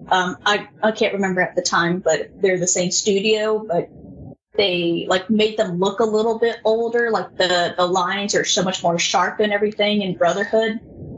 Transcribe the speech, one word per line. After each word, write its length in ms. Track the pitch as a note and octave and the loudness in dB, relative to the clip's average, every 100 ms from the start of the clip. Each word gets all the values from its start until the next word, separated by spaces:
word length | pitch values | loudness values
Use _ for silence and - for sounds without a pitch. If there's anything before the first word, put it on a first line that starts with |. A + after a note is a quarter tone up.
| - | -2
um, 280 | F#3 F3+ - - | 0 0 -2 -2
I, 220 | G#3 - - | -2 -4 -2
I 80 | A3 | -2
can't 240 | G#3+ G#3 G3 | 2 0 0
remember 260 | F#3+ F3+ | 0 0
at 140 | F3+ - | -2 -2
the 80 | |
time, 360 | F3 F3+ E3+ F3+ | -2 0 0 0
but 300 | E3 D#3+ - - | 0 0 -2 -2
they're 200 | G3 F3+ | 0 2
the 80 | F3 | 0
same 240 | - F3+ | 0 0
studio, 720 | - G#3+ G3 G#3+ G#3+ G#3+ G#3+ - | 0 0 2 2 2 0 -2 -2
but 220 | E3+ - - - - - - _ G#3 | -2 -4 -8 -20 -18 -18 -20 _ -2
they, 520 | G3+ F3 E3+ E3+ - | 0 0 0 -2 0
like, 220 | F#3 F#3 | 0 2
made 260 | G#3+ G#3+ G#3+ | 2 2 0
them 220 | G3 F3 | -2 0
look 200 | G3 G3 | 0 2
a 60 | A3 | 0
little 320 | G#3+ A3+ A3+ | 2 0 2
bit 200 | A#3 A3 | 0 0
older. 460 | A3 A3 A#3 A#3 A#3 | 0 2 0 0 0
Like, 260 | G3+ F3+ - | 0 -2 -2
the, 360 | F#3 F3 E3+ - | 0 2 0 0
the 120 | F3+ | 0
lines 480 | F#3+ F3+ G3 G3+ F3 | 2 0 -2 -2 -2
are 100 | - | 0
so 160 | - | 0
much 220 | F#3 F#3 | 0 0
more 160 | F3 E3+ | 0 0
sharp 400 | - G3 F#3 - | 0 0 0 0
and 120 | G#3 | 0
everything 520 | G3+ G#3 G#3+ G#3 G#3 | 0 0 0 0 0
in 140 | F#3+ E3 | 0 0
Brotherhood. 600 | E3+ F#3 A3 A3 A3+ A3 - - - | 0 0 0 2 2 -2 -10 -16 -14